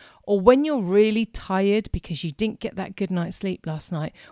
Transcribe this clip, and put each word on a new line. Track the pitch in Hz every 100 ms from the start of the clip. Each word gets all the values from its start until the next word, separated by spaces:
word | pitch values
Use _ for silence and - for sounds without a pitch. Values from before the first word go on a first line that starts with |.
| - -
or | - 202
when | 190 262
you're | 302 277
really | 175 196 220 220 226
tired | - - 190 196 214 208
because | 175 - 160
you | 165
didn't | 143 214 -
get | - -
that | 190 190
good | 190
night's | 180 170 -
sleep | 190 180 -
last | 156 -
night, | 165 156 - -